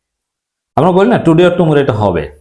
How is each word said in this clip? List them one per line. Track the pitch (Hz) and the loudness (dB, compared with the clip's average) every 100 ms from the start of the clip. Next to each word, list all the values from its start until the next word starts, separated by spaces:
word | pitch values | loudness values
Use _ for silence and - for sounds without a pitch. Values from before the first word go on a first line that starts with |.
| _ _ _ _ _ _ _ - | _ _ _ _ _ _ _ -4
আমরা | 165 | 0
বলি | 180 214 | 2 0
না, | 196 | 0
today | 175 160 | 0 2
or | 180 | 2
tomorrow | 175 160 147 | 0 0 0
এটা | 131 | -2
হবে, | 104 104 87 73 - | -2 -2 -2 -6 -14